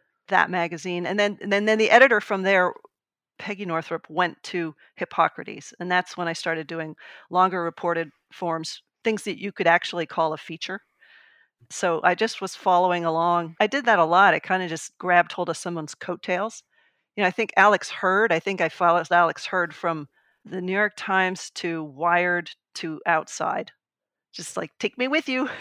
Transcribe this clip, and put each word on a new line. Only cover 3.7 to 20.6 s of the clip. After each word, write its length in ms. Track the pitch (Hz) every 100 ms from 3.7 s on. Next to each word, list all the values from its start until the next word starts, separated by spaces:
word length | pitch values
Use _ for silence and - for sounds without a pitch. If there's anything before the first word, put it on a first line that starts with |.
| 165 160 165 -
went 340 | 160 175 -
to 320 | - 180 165 - _ -
Hippocrates. 800 | - - 170 - - - - -
And 120 | 175
that's 240 | 180 180 -
when 120 | 170
I 60 |
started 340 | 160 175 160 147
doing 280 | 165 156 156 - - -
longer 320 | 180 185 180
reported 480 | 170 - 170 165 165 _ _
forms, 520 | - 175 160 160 - _ _
things 200 | 233 214
that 180 | 214 175
you 100 | 196
could 140 | - 170
actually 400 | 175 - 175 160
call 260 | - 160
a 40 | 156
feature. 440 | - 160 - 190 _ _ _ - _ _ _ _ -
So 300 | - 180 160
I 100 | 175
just 260 | 180 226 -
was 160 | 190 -
following 480 | 190 180 185 175
along. 520 | 170 160 170 175 165 165
I 60 | 214
did 200 | 277 240
that 120 | 202
a 80 | 160
lot. 300 | 175 196 156
I 40 |
kinda 280 | - 185 180
just 280 | 160 - -
grabbed 320 | 180 175 170
hold 180 | - 175
of 80 | 156
someone's 380 | 175 170 151 -
coattails. 680 | - 175 - 180 220 - - _ _ _ _ -
You 80 |
know, 40 | 196
I 40 |
think 200 | - 220 -
Alex 320 | 202 208 -
Hurd, 420 | - 185 196 220
I 80 | 165
think 220 | 196 185
I 80 | 165
followed 420 | - 175 170 160
Alex 360 | 175 165 - -
Hurd 260 | 185 170
from 340 | - 175 160 143 _ _ _ 214
the 160 | 185